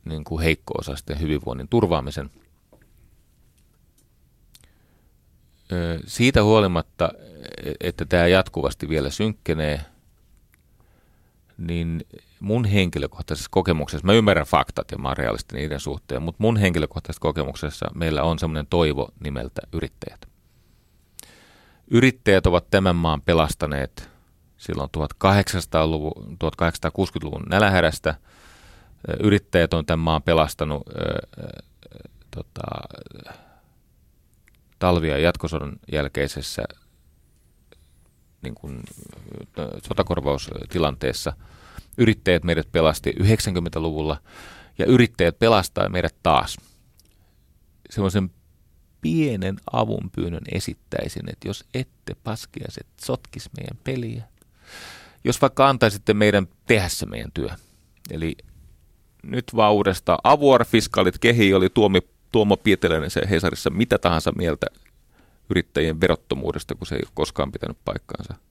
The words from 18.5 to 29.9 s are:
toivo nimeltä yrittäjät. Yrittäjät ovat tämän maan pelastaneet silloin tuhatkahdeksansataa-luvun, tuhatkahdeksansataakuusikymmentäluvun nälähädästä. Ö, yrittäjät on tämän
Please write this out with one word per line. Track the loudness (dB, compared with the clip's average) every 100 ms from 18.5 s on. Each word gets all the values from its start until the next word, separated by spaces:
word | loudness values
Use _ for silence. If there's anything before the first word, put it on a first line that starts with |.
| -6 -2
toivo | 0 2 0 -6 _
nimeltä | -10 -8 -8 -12 -10
yrittäjät. | -8 -8 _ -16 -16 -20 _ _ _ _ _ _ _ _ -20 -20 _ _ _ _ _ _
Yrittäjät | 4 4 2 4 4 4
ovat | 2 2
tämän | 2 4 2
maan | 0 0
pelastaneet | 2 2 2 -2 -4 -4 -6 -10 -20 _ _ _ _ _
silloin | -8 -6 -6
tuhatkahdeksansataa-luvun, | -4 -6 0 2 2 2 -4 -2 0 0 0 -6 -10 -16 -6
tuhatkahdeksansataakuusikymmentäluvun | -6 0 -2 -2 -6 -4 -4 -4 -10 -10 -2
nälähädästä. | 2 4 4 2 0 -4 -4 _ _ -20 -20 -20 -20 _ _ -8
Ö, | 0
yrittäjät | 2 2 _ 2 2
on | 0
tämän | 0